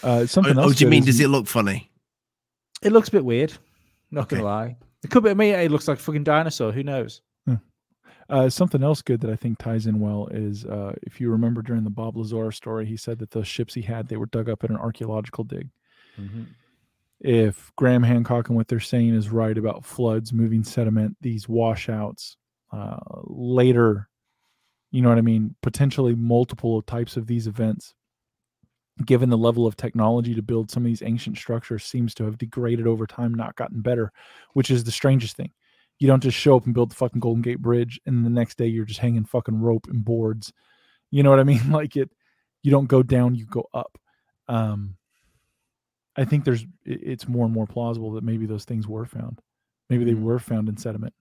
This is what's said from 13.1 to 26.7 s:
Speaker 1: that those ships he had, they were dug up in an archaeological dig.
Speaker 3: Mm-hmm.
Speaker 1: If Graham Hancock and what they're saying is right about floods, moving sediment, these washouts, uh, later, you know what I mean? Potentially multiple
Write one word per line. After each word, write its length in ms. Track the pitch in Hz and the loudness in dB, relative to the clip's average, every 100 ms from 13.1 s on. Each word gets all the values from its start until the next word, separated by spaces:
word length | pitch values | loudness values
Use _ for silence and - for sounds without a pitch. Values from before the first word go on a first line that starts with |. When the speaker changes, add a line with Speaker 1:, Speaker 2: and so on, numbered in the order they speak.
| 113 | -10
Speaker 1:
that 140 | 110 | -8
those 160 | 113 104 | -8 -6
ships 260 | - 117 | -6 -8
he 80 | 123 | -8
had, 240 | 110 113 113 | -8 -8 -8
they 100 | 110 | -8
were 80 | 110 | -6
dug 220 | 113 113 | -4 -4
up 140 | 104 | -4
in 80 | 113 | -4
an 60 | 107 | -4
archaeological 680 | 113 - 113 110 107 - | -6 -8 -6 -6 -8 -10
dig. 260 | 110 90 131 - _ _ _ - | -10 -10 -12 -18 _ _ _ -16
Speaker 3:
Mm-hmm. 280 | 98 113 113 - _ _ _ _ _ _ | -14 -14 -16 -20 _ _ _ _ _ _
Speaker 1:
If 520 | - 117 110 - - | 2 4 4 0 -12
Graham 300 | - 127 123 | 0 4 4
Hancock 420 | 120 120 113 120 117 | 4 2 2 -2 0
and 80 | 117 | -2
what 120 | 113 | 0
they're 100 | 117 | -4
saying 360 | - 123 117 | -2 0 2
is 160 | 113 104 | 2 0
right 280 | 113 110 110 | 0 0 -2
about 260 | 107 - | -4 -6
floods, 480 | - - 120 110 113 | -10 -2 0 0 -2
moving 300 | 117 113 113 | -2 0 0
sediment, 540 | 110 - 113 110 107 - | -2 -2 0 0 0 -4
these 280 | 123 110 107 | -8 -8 -4
washouts, 880 | 117 113 110 - 107 104 - - - _ _ _ | 0 0 -2 -4 -6 -6 -10 -18 -20 _ _ _
uh, 260 | 110 104 - - - | -12 -12 -12 -14 -16
later, 840 | - 131 123 123 127 120 113 104 - _ _ _ _ _ _ _ _ | -14 -10 -2 4 6 6 4 2 -4 _ _ _ _ _ _ _ _
you 100 | 127 | 2
know 60 | 123 | 4
what 100 | 117 | 6
I 40 | |
mean? 320 | 113 113 107 - | 4 2 0 -4
Potentially 540 | 123 - 139 135 127 | -6 0 0 2 0
multiple 640 | 117 117 120 127 - 117 | 0 2 2 2 -2 -4